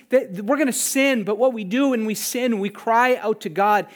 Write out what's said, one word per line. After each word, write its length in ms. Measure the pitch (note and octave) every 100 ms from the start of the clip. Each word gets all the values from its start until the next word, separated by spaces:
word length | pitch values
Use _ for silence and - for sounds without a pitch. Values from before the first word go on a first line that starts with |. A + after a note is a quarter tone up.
| _
that 320 | B3+ C4 F#3
we're 120 | G#3 C#4
gonna 160 | D4
sin, 520 | - - C4+ C#4 B3+
but 140 | G3 G#3
what 140 | B3+
we 100 | A#3
do 280 | G3 A#3+ C#4
when 140 | B3
we 100 | A3
sin, 440 | G#3 - B3+ B3 A3
we 120 | G3+
cry 460 | - - A3+ B3 B3+
out 240 | G#3 A3
to 60 | G#3
God. 380 | D#3 G3+ G#3 F3+